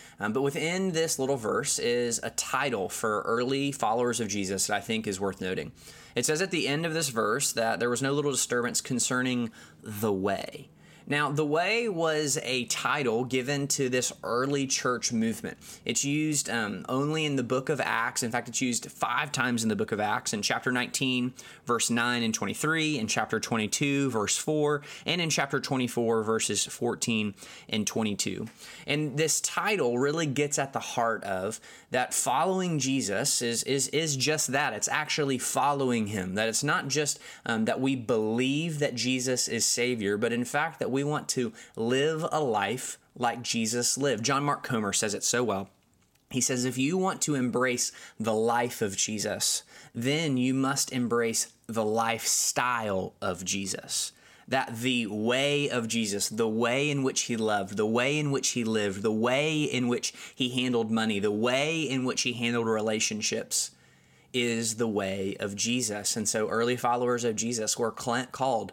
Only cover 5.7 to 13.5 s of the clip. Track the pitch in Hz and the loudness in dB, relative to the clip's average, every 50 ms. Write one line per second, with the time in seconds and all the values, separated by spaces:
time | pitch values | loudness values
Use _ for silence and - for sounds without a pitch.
5.7 | - - - - - - - - - 127 123 156 151 160 196 190 - 156 104 131 | -12 -16 -20 -20 -20 -20 -18 -6 -4 -2 0 0 2 0 0 0 0 0 0 2
6.7 | 143 160 170 165 156 165 156 135 113 113 107 104 113 139 - - - 113 113 113 | 0 0 0 0 0 0 -2 0 0 0 2 2 2 2 0 0 0 2 2 2
7.7 | 110 90 120 123 120 117 135 135 143 147 143 147 131 123 - - 123 120 120 120 | 2 2 2 0 2 0 0 0 0 2 0 0 0 0 0 0 0 0 0 0
8.7 | 113 - - - 127 117 - - 127 127 127 127 123 120 117 110 - - - - | -2 -2 -2 0 -2 0 0 0 0 0 0 2 0 0 -2 -4 -6 -12 -20 -20
9.7 | - - - 107 104 101 113 107 98 92 95 101 98 - - - - - - - | -20 -16 -12 -10 -4 0 2 2 2 2 2 0 0 0 -4 -8 -10 -14 -16 -16
10.7 | - - - - - - - - 143 147 151 135 147 147 156 143 151 165 180 196 | -20 -20 -20 -20 -20 -20 -6 -2 0 0 2 2 2 0 2 2 2 2 2 2
11.7 | 220 233 240 220 180 165 165 160 156 151 151 139 - - - 123 131 127 117 - | 2 0 0 0 0 2 2 2 2 2 2 0 0 -2 -2 -2 -2 -2 -2 -2
12.7 | - - - 120 135 151 139 117 110 117 131 117 131 127 120 139 | -4 -2 0 0 0 2 2 2 2 2 0 2 0 0 0 0